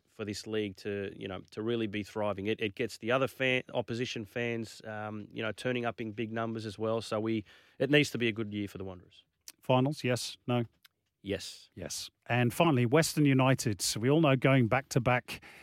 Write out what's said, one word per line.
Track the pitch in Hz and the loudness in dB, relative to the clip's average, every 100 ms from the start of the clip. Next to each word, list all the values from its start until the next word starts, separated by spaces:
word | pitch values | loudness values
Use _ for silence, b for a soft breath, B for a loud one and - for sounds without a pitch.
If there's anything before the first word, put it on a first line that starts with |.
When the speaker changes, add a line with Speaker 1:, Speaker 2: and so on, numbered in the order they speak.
| _ - | _ -10
Speaker 1:
for | |
this | 104 101 110 | -8 -8 -4
league | 110 104 92 | -2 -2 -4
to, | 107 101 98 - | -6 -4 -6 -8
you | 101 | -10
know, | 92 - | -10 -10
to | - | -6
really | 113 117 110 | -2 0 -2
be | 104 | -4
thriving. | 98 110 104 98 101 | -6 -2 -2 -2 -2
It, | 110 | -2
it | 107 - | -4 -4
gets | 117 - | -6 -4
the | 110 | -2
other | 131 135 | 0 0
fan, | - 131 127 - | -2 0 0 -2
opposition | 127 117 117 127 120 | -4 -4 -4 -4 -6
fans, | 101 120 120 117 107 - 110 | -8 -4 -2 -4 -6 -12 -12
um, | 107 107 107 101 | -10 -8 -10 -10
you | 117 | -6
know, | 110 | -6
turning | 104 127 123 120 | -4 -4 -2 -2
up | 113 | -4
in | 113 | -8
big | 104 110 | -6 -6
numbers | 113 113 113 110 | -4 -4 -4 -8
as | 101 | -4
well. | 110 113 | -2 -2
So | - 110 | -2 -2
we, | 110 110 - b b b | 0 -2 -4 b b b
it | 135 | 4
needs | 147 143 | 4 4
to | 117 | 0
be | 120 | -2
a | |
good | 107 104 | -2 -4
year | 104 101 | -4 -6
for | - | -8
the | 95 | -10
Wanderers. | 92 - _ _ _ - - | -12 -18 _ _ _ -20 -8
Speaker 2:
Finals, | - 127 131 - | 2 2 2 0
yes, | 127 123 - - - | -2 -2 -4 -8 -2
no? | 123 117 _ _ _ _ _ | -2 -2 _ _ _ _ _
Speaker 1:
Yes. | 98 98 - - - - | -6 -6 -8 -16 -18 -12
Speaker 2:
Yes. | 82 - - _ - | -10 -8 -12 _ -2
And | 120 120 | 2 2
finally, | - 170 127 120 | 4 4 4 4
Western | 156 160 156 143 | 4 4 4 4
United. | 131 131 131 117 98 | 6 4 4 0 -2
So | - - | -2 0
we | 120 | 2
all | 156 | 4
know | 147 135 | 6 4
going | - 135 110 | 6 6 4
back-to-back | 127 - 135 120 123 - - B B | 2 2 0 2 0 -2 -14 B B